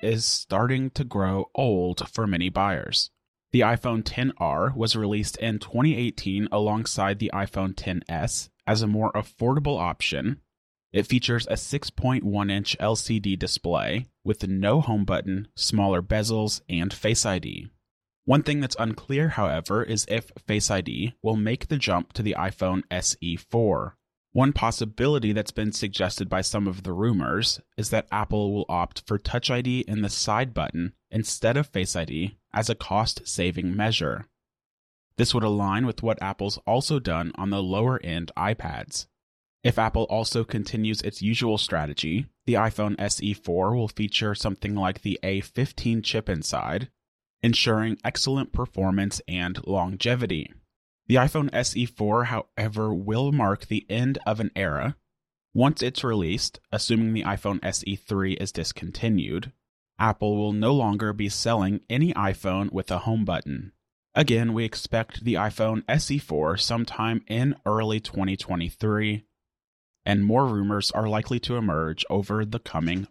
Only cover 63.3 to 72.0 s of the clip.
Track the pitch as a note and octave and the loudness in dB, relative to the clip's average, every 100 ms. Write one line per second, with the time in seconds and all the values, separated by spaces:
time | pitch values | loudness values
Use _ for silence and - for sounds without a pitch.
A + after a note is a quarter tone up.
63.3 | E2 - C2+ F#2+ _ _ _ _ - D3 | -2 -4 -8 -10 _ _ _ _ 0 4
64.3 | A2+ A#2 A2+ A2+ - - A2+ A2 - A2+ | 4 2 0 -2 -6 -4 -2 -2 -4 -2
65.3 | F2+ G#2+ - A2 G#2+ - C#3+ - C#3+ - | 0 0 0 0 0 0 0 0 -4 -2
66.3 | D2+ D#2 - - A#2 A#2 - A2+ A2+ - | 0 0 0 0 -2 -4 -2 -2 -2 -2
67.3 | A2+ C3+ C#3 G2+ A2 A2 G#2+ - G2 F#2+ | 0 0 0 0 0 0 -2 -4 -4 -2
68.3 | G2 - F2 E2+ - G#2+ G#2+ G#2+ G#2 - | -2 -4 -4 -4 -2 0 0 0 -2 -6
69.3 | _ _ _ _ _ _ _ - G2+ G2+ | _ _ _ _ _ _ _ 0 4 6
70.3 | A#2+ C3+ G#2 G2+ G#2 - G#2+ A2 A2 - | 4 4 2 0 0 0 -2 0 0 0
71.3 | A#2+ - A#2+ G#2 D#2 D#2+ D#2+ | -4 -2 -2 0 0 0 -2